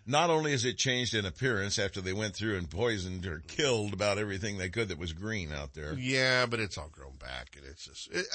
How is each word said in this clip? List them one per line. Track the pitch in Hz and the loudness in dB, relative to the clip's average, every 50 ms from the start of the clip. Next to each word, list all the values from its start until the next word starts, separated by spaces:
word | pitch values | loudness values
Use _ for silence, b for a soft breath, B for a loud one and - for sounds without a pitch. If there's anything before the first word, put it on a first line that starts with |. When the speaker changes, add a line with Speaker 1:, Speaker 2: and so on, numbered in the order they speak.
| - | -4
Speaker 1:
not | 110 131 147 170 175 | 0 4 4 6 6
only | 165 156 156 151 143 | 6 4 4 4 2
has | 131 110 | 2 2
it | 127 120 - | 0 0 0
changed | - 139 127 123 123 110 110 | 2 2 2 2 2 2 2
in | 110 101 | 0 0
appearance | 92 - - 131 135 120 98 98 101 - - | 0 -2 0 0 2 2 2 2 0 0 0
after | 101 98 - 101 | 0 0 0 -2
they | 92 92 92 | -2 -2 -2
went | 104 110 107 92 | 0 -2 -2 -2
through | - 104 110 104 | -2 -2 0 0
and | 92 87 76 | 0 -2 -4
poisoned | 80 90 117 123 113 101 90 92 92 92 90 | -2 0 2 2 2 0 -2 -4 -4 -4 -4
or | 95 80 78 | -4 -6 -6
killed | 80 - - - 156 139 123 113 104 104 101 | -8 -6 -2 2 4 4 4 4 2 0 0
about | 92 104 104 101 | 2 2 4 4
everything | 101 107 104 98 95 98 107 101 | 4 2 0 -2 -2 -2 -2 -2
they | 98 92 92 | -2 -4 -2
could | 87 117 113 98 | 0 -2 -2 -2
that | 110 76 | -2 -4
was | 87 85 80 | -4 -6 -6
green | 82 98 110 110 104 87 73 76 | -4 -4 -4 -4 -4 -4 -4 -4
out | 71 71 71 - | -6 -6 -8 -8
there. | 78 76 73 - 131 | -8 -6 -4 -4 -2
Speaker 2:
Yeah, | 127 127 135 131 131 131 127 127 127 | 0 0 2 4 4 4 6 4 4
but | 120 117 110 | 4 2 0
it's | 110 95 - - | -2 -2 -4 -6
all | 76 73 | -8 -8
grown | - - 69 69 67 | -10 -14 -16 -16 -14
back, | 67 67 65 64 64 62 65 - 71 | -14 -10 -10 -8 -8 -10 -12 -14 -16
and | 69 | -16
it's | 67 69 - - | -16 -16 -14 -16
just, | - 67 - - - | -16 -14 -14 -12 -6
it, | - 175 190 - - | -4 -4 -4 -2 2